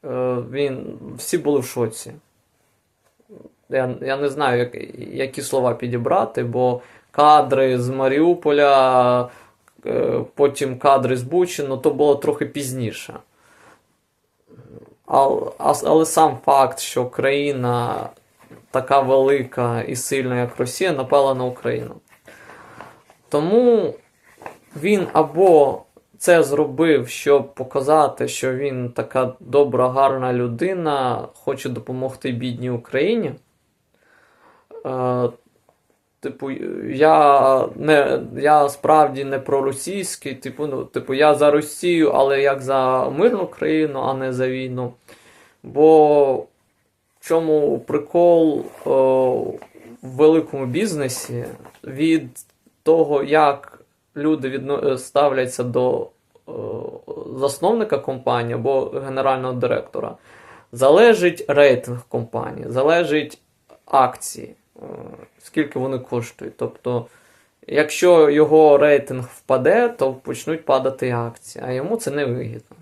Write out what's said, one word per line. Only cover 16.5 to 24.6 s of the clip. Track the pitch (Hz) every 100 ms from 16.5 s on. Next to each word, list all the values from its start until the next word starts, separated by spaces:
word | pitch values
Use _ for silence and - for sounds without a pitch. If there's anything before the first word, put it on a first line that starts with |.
| 139 131 -
що | - - 123
країна | - 135 143 143 135 123 120 120 98 - - _ _ _ - _
така | 131 127 139
велика | 127 135 135 139 123 - 120 117
і | - 123
сильна, | - 135 127 123
як | 120 -
Росія, | 123 - 185
напала | 147 123 143 135
на | 127
Україну. | 127 123 120 120 120 - _ _ _ - - - - - - _ _ _ _
Тому | 147 160 220 247 226 170 - _ _ _ _ - -